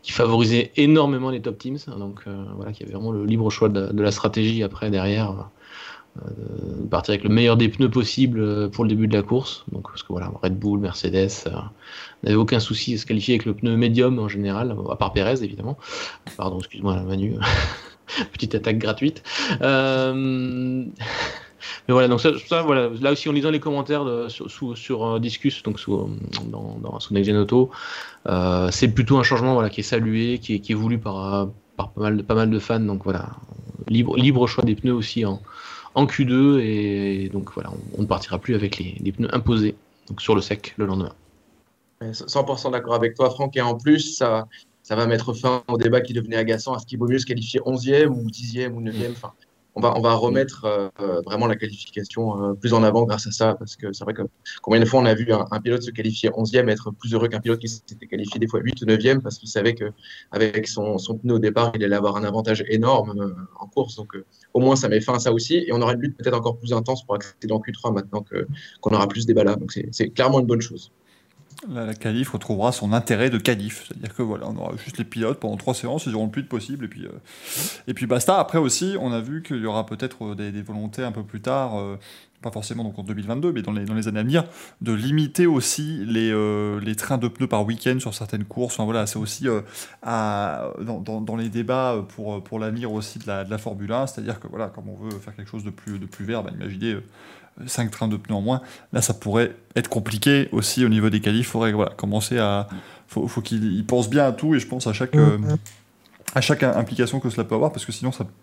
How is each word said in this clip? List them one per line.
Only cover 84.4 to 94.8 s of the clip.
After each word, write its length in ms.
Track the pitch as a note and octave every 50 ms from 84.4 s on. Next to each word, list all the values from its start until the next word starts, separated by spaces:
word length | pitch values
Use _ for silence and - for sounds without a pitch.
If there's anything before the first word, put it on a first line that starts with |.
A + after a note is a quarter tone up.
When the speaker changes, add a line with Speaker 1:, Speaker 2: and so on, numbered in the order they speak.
| E3 E3+ - - - - _ _
Speaker 3:
de 100 | A#2 A#2
limiter 560 | A2 G#2+ A2+ C3+ D3 D#3 D3+ D3 D3+ - F3
aussi 560 | E3+ D#3 C3 A#2+ - - - D3+ D3+ D#3+ C3+ G2
les, 260 | A2+ A2+ A2 A2+ A2+ A2
euh, 480 | G#2+ G#2 G#2+ G#2 G#2 G#2 G#2 G#2 G#2
les 140 | G2+ A2 A2
trains 240 | G#2+ - - C#3 B2
de 100 | A#2 A#2
pneus 180 | - - C3
par 160 | - A#2 G#2+ G#2
week-end 320 | G#2+ A#2 A2+ - B2+ B2+
sur 160 | B2+ B2 A#2 G2+
certaines 300 | - A2+ G#2 - G#2 G#2
courses. 300 | - - B2 B2 A#2+ -
Enfin, 100 | - A2
voilà, 220 | G#2+ A2+ A2+ G#2+
c'est 140 | G#2 - A2
aussi, 280 | G#2+ G#2 - - C3+
euh, 140 | B2+ A2+ G#2 G2+ - - - - - - _
à, 720 | - A#2 A#2 A2+ A2 G#2+ G#2 G2+ G#2 F#2 D2 A#1+ C2 C2 - -
dans, 180 | G2 A#2 A2+ E2+
dans, 220 | G2 A2 A2 G#2+
dans 160 | A2 G#2+ A2
les 100 | A2+ A2+
débats, 460 | A2+ G2+ A#2 A2+ A2 B2+ C3 B2+ B2+ A#2+
euh, 80 | G#2+
pour, 420 | F#2 - - - G#2+ G#2+ G#2 G2 F#2
pour 160 | - A#2 A2
l'avenir 320 | A2 A2 A2 A#2 B2 A2
aussi 280 | G#2+ G#2+ G#2+ - - A2+
de 80 | -
la, 180 | G#2+ G2+ G2 F#2+
de 40 | F#2+
la 80 | A2
Formule 360 | G#2+ G#2+ A2+ G2+ G2 G2+ G2+ A2+
un, 120 | B2 C3+
c'est-à-dire 360 | C3 - A#2 G#2+ A#2 A2 G#2
que 60 | -
voilà, 200 | - - A2 A2
comme 220 | G2 - A2